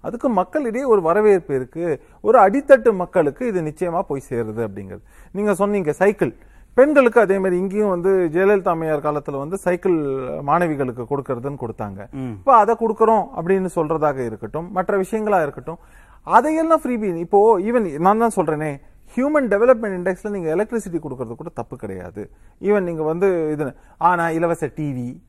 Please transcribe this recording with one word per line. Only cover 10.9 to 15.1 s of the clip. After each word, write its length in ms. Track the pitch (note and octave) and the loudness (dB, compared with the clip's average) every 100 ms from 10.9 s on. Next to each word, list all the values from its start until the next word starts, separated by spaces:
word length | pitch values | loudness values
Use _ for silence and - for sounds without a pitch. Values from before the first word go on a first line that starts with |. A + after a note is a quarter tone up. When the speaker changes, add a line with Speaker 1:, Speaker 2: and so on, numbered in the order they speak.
| A#2 A2+ | -6 -6
Speaker 1:
கொடுக்கறதுன்னு 520 | C#3+ C3+ B2 C3+ C#3+ | -6 -4 -6 -6 -8
கொடுத்தாங்க. 380 | A#2+ A2 G#2 G2 G2 | -10 -8 -10 -10 -14
Speaker 2:
ம். 180 | C#3 C3 | -10 -10
Speaker 1:
இப்ப 260 | G#2 - A#3+ | -6 4 4
அதை 200 | G#3 A3+ | 4 2
கொடுக்கறோம் 440 | A3+ G#3+ A3+ A3+ F3 - | -2 2 4 4 0 -6
அப்படின்னு 320 | E3+ F#3+ F#3 | -2 0 0
சொல்றதாக 500 | F3 D#3 D#3+ D3+ C3+ | -2 -2 0 0 -2
இருக்கட்டும், 480 | A#2+ G#2+ A2 D3+ F3 | -6 -8 -10 -10 -6
மற்ற 260 | F#3+ F3+ G3+ | -6 -2 -2
விஷயங்களா 440 | F#3 | -2